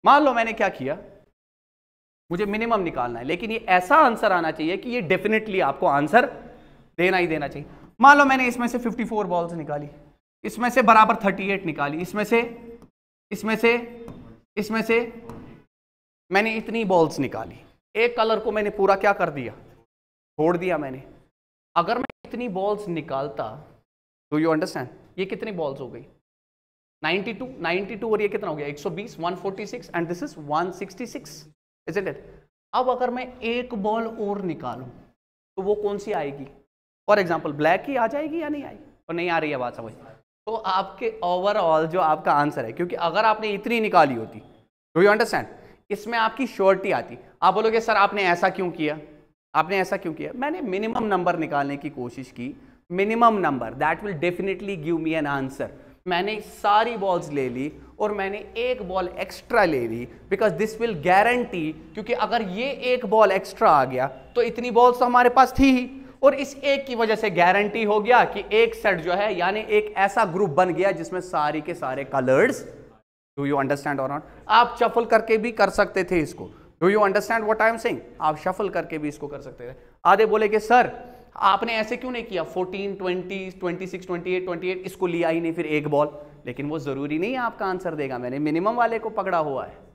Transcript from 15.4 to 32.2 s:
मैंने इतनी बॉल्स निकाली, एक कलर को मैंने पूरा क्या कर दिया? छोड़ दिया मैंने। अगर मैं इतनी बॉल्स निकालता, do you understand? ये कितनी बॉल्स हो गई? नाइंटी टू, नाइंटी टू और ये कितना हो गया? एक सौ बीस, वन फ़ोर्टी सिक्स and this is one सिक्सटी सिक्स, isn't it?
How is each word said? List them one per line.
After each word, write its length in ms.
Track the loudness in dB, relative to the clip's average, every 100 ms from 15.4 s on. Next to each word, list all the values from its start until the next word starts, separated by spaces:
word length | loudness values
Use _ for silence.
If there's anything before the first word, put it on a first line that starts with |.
| -18 -20 _ _ _ _ _ _ _
मैंने 220 | 0 0
इतनी 300 | -2 -4 -4
बॉल्स 340 | 2 4 4 2
निकाली, 420 | -4 -6 -10 -14 -20 _ _ -2
एक 200 | 0 0
कलर 220 | 0 0
को 140 | 0
मैंने 180 | -2 -4
पूरा 240 | 0 2
क्या 180 | 4 2
कर 180 | 2 -2
दिया? 220 | -4 -10 -12 -20 -20 _ _ _ _ _ 0
छोड़ 180 | 0 2
दिया 220 | -2 -2
मैंने। 240 | -4 -10 -16 -20 _ _ _ _ _ 0
अगर 220 | 0 -2
मैं 60 | -2 -10
इतनी 240 | -12 -8 -6
बॉल्स 400 | -4 -2 -2 -4
निकालता, 760 | -6 -4 -6 -6 -6 -10 -10 -20 _ _ _ _ _ _
do 80 | 0
you 100 | 2
understand? 340 | 2 0 -6 -10 -12 _ -8
ये 60 |
कितनी 280 | -6 -6 -8
बॉल्स 280 | -6 -6 -6
हो 80 | -12
गई? 160 | -14 -20 _ _ _ _ _ _ _ _ _
नाइंटी 280 | -4 -2 -4
टू, 160 | -10 -12 -6
नाइंटी 380 | -4 -2 -4 -8
टू 160 | -2
और 100 | 0
ये 60 | 0
कितना 220 | -2 -6
हो 60 | -6
गया? 100 | -8
एक 120 | -6
सौ 120 | -8
बीस, 260 | -8 -12 -6
वन 140 | -6
फ़ोर्टी 320 | -4 -8 -8 -10
सिक्स 240 | -12 -8
and 220 | -6 -4
this 120 | -6
is 140 | -8 -12 -4
one 240 | -2 -2
सिक्सटी 340 | -6 -12 -12 -14
सिक्स, 420 | -12 -18 -20 -20 _ _ _ -6
isn't 160 | -4 -4
it? 80 | -8